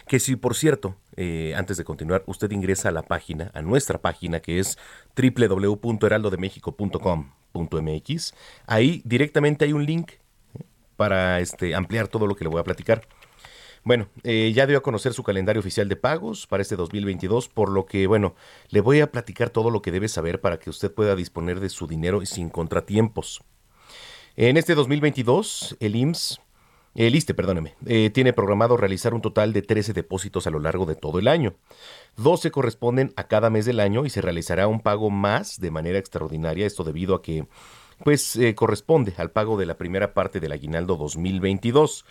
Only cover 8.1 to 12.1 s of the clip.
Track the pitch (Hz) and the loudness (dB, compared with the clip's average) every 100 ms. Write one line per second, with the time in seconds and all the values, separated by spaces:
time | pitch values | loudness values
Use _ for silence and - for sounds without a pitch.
8.1 | 165 - - - - - 113 131 170 113 | -8 -8 -14 -20 -14 -2 2 4 2 0
9.1 | 120 147 151 147 147 147 147 147 165 165 | 0 2 2 2 2 0 0 0 -2 -6
10.1 | - _ _ _ - - _ _ - 104 | -12 _ _ _ -18 -18 _ _ -2 2
11.1 | 95 92 90 90 - 90 82 90 113 104 | 2 2 2 0 -2 -2 -2 -2 -2 -2